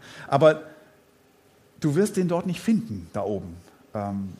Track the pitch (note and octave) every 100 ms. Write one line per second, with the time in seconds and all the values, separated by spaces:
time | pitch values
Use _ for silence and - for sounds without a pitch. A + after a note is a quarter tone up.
0 | - - - C3+ D#3 D#3 - - - _
1 | _ _ _ _ _ _ _ - D3+ D3
2 | G#3 F#3+ F3 E3+ F#3 E3+ - A3 - G2
3 | E2+ G#2 G2 G2 F2 F2 - - - G#2+
4 | G2+ G2 G2